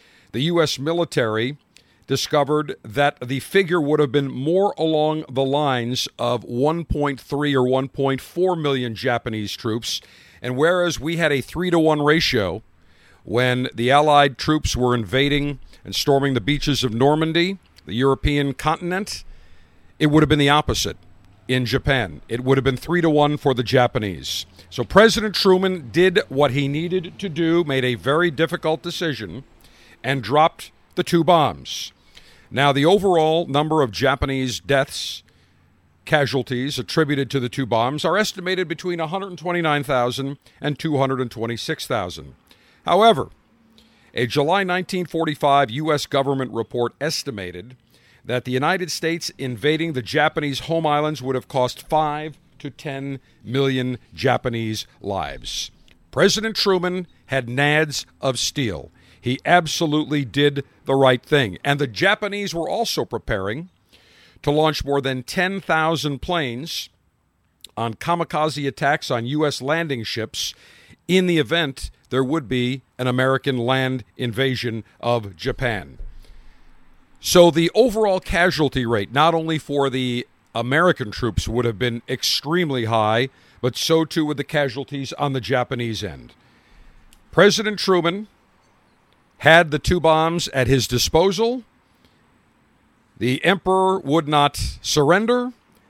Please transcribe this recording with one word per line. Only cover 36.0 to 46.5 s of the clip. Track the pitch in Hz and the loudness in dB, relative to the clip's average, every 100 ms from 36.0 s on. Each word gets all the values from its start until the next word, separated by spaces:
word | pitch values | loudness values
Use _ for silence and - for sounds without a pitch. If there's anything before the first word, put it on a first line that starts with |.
| - | -2
casualties | 156 139 139 117 123 135 131 | 0 0 -2 -4 -4 -6 -6
attributed | 107 165 147 143 131 | -4 0 0 0 -2
to | 139 | -4
the | 120 | -4
two | - 120 | -4 -2
bombs, | 113 120 151 165 | 0 0 -2 0
are | 190 | 0
estimated | 208 190 180 185 165 | -2 -4 -6 -4 -4
between | 160 180 175 | -6 -6 -6
a | 156 | -4
hundred | 190 196 | -6 -8
and | 175 | -8
twenty-nine | 170 175 160 147 | -4 -2 0 0
thousand | 143 127 123 131 139 143 _ - | 0 0 0 -2 -6 -8 _ -8
and | 147 143 | -6 -4
two | 165 139 | -2 0
hundred | 135 131 | 0 -2
and | 123 | -4
twenty-six | 113 113 117 - 156 - | -6 -6 -6 -6 -8 -4
thousand. | 120 92 80 71 - _ _ _ _ - | -4 -4 -8 -16 -20 _ _ _ _ 0
However, | 175 226 151 95 - _ _ _ _ _ _ _ | 4 6 4 0 -10 _ _ _ _ _ _ _
a | - 123 | -4 -2
July | 143 143 196 | 0 2 0
nineteen | 185 180 180 185 175 | 0 -2 -4 -4 -4
forty-five | 165 160 147 143 139 131 | -4 -4 0 4 4 4
U | 127 156 | 0 0
S | 143 - | 0 0
government | 139 135 135 120 | 0 0 0 -2